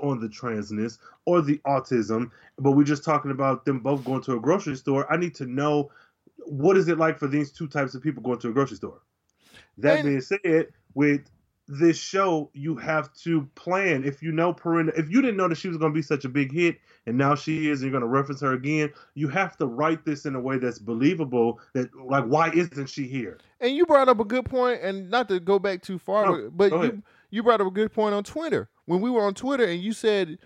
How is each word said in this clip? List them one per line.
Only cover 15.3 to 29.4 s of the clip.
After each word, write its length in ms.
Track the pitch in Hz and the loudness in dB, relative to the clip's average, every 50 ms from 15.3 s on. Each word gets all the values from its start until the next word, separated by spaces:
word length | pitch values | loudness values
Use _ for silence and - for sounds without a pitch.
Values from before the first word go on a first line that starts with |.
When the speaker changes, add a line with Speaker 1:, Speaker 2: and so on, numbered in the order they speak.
| 208 | 2
Speaker 1:
know 120 | 190 185 175 | 0 0 0
that 100 | 160 - | 0 -2
she 100 | - 190 | -4 -6
was 80 | 165 | -4
gonna 160 | 156 160 156 | 0 0 0
be 80 | 147 165 | 0 -2
such 240 | 147 - 156 139 139 | 0 0 -2 -2 -2
a 40 | 135 | -2
big 220 | 123 143 139 131 | -2 -2 -2 0
hit, 280 | 139 175 175 170 165 - _ _ _ _ _ | 0 0 0 0 0 -4 _ _ _ _ _
and 140 | 113 117 131 | -2 0 2
now 160 | 139 139 147 | 4 2 2
she 340 | 143 - 156 156 156 156 151 | 0 0 -4 -4 -2 0 -2
is, 140 | 147 131 | -2 -2
and 80 | 131 135 | -2 -2
you're 100 | 135 131 | -2 -2
gonna 100 | 120 117 | -2 0
reference 300 | 127 139 139 143 139 131 | 0 0 0 -2 -4 -2
her 140 | 143 135 131 | -2 -2 -2
again, 360 | 127 127 143 156 156 151 147 - - - _ _ | -2 -2 -2 0 0 0 -2 -4 -12 -20 _ _
you 140 | 139 156 143 | -6 -4 -2
have 260 | 143 190 190 170 - - | 0 -2 -2 -2 -4 -4
to 80 | 156 | -4
write 360 | 123 117 123 147 160 160 156 - | -4 -2 -2 0 0 0 -2 -4
this 180 | 160 147 143 - | -6 -6 -6 -6
in 100 | 147 135 | -6 -6
a 60 | 127 | -4
way 160 | 123 131 135 | -4 -4 -2
that's 220 | 127 123 123 113 - | -2 -2 -4 -4 -6
believable, 800 | 104 113 117 113 - 147 185 160 156 127 123 120 117 117 117 - - _ - | -8 -8 -2 2 2 2 2 0 -2 -2 0 2 2 2 0 -4 -12 _ -6
that, 200 | 127 120 - - | -6 -6 -6 -8
like, 300 | - 131 127 135 139 120 | -14 -4 -2 0 0 2
why 260 | 113 143 156 165 160 156 | 2 2 2 2 2 2
isn't 340 | 170 180 170 - 143 135 139 | 0 0 0 -4 -10 -10 -8
she 180 | - 151 135 | -8 -10 -10
here? 300 | 123 135 131 110 92 - - _ _ _ _ | -8 -8 -8 -8 -8 -12 -16 _ _ _ _
Speaker 2:
And 160 | - 247 277 | -2 -2 2
you 80 | 302 349 | 2 4
brought 240 | 330 302 277 262 254 | 6 6 6 6 4
up 100 | 247 208 | 4 2
a 60 | 226 | 0
good 220 | 202 247 254 240 | -2 -2 -2 -2
point, 340 | - 254 247 247 247 240 - | -2 -2 0 0 0 -2 -2
and 280 | 165 190 196 196 190 180 | -4 -6 -6 -6 -6 -2
not 180 | 220 247 240 196 | -2 -2 0 0
to 120 | 190 180 | -2 -2
go 180 | 170 185 202 196 | 2 2 2 2
back 240 | 185 202 190 180 | 2 -2 -4 -4
too 160 | - - 190 170 | -6 -8 -10 -8
far, 260 | - - 196 214 208 | -6 -2 0 2 2
Speaker 1:
No, 80 | 196 180 143 104 | 2 2 0 -4
Speaker 2:
but, 120 | 120 160 | -6 0
but 140 | 175 202 196 | 2 4 4
Speaker 1:
go 60 | 156 | 4
Speaker 2:
you, 60 | 175 | 2
Speaker 1:
ahead. 200 | 220 240 214 202 - _ _ _ _ _ | 0 0 -2 -6 -12 _ _ _ _ _
Speaker 2:
you 120 | 196 220 | -6 0
brought 180 | 214 240 226 208 | 2 4 4 4
up 60 | 196 | 2
a 40 | 190 | 0
good 220 | 185 208 220 214 | 0 -2 -2 0
point 220 | - 220 214 208 202 | 0 0 0 0 0
on 100 | 208 202 | -2 -4
Twitter. 460 | - - 302 330 311 208 104 101 - _ _ _ | -6 -8 -8 -4 -2 -2 -2 -2 -6 _ _ _
When 160 | - 170 185 | -2 0 0
we 80 | 214 247 | 0 0
were 120 | 247 226 202 | 0 2 0
on 80 | 202 196 | 0 -2
Twitter, 300 | - | -4